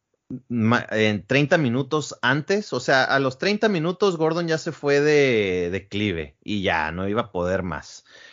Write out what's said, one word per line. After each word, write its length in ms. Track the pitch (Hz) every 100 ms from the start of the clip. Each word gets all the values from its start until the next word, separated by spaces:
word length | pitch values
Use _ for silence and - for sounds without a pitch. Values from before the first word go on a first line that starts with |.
| _ _ - 127 -
ma-, 380 | 120 110 117 -
en 380 | 107 107 104 -
treinta 300 | 135 143 175
minutos 580 | 139 120 139 151 147 -
antes, 500 | 120 139 143 202 202
o 60 | 127
sea, 240 | 143 139
a 160 | 131 135
los 180 | 135 127
treinta 320 | 185 208 220
minutos 480 | 190 156 180 202 170
Gordon 300 | 160 165 170
ya 100 | 160
se 140 | 170
fue 300 | 143 143 143
de 680 | 147 151 139 117 101 90 87
declive 640 | 95 95 101 104 85 76 -
y 200 | - 104
ya 280 | 95 82 78
no 160 | 82 95
iba 160 | 104
a 80 | 117
poder 300 | 90 87 95
más. 440 | 90 73 - - _ - -